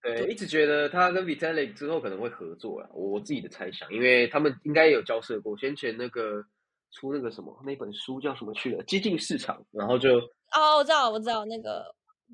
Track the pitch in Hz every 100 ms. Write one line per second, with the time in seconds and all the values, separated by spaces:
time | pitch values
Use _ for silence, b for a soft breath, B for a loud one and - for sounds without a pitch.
0 | 120 117 120 113 185 156 147 147 147 180
1 | 180 185 180 143 160 156 120 - 143 160
2 | 120 95 117 - 82 85 107 - - -
3 | 98 104 104 131 90 - 92 - - 110
4 | 127 123 120 147 151 123 151 151 160 123
5 | 110 113 - 110 107 104 135 143 123 113
6 | 123 120 107 104 104 _ _ _ _ -
7 | 135 143 117 - - 110 139 135 104 104
8 | - 131 139 - 107 - 127 - - 190
9 | 214 170 - 147 - - _ 107 104 123
10 | 131 120 - _ - 311 311 302 285 311
11 | 240 220 226 220 214 226 220 - - -
12 | _ _ _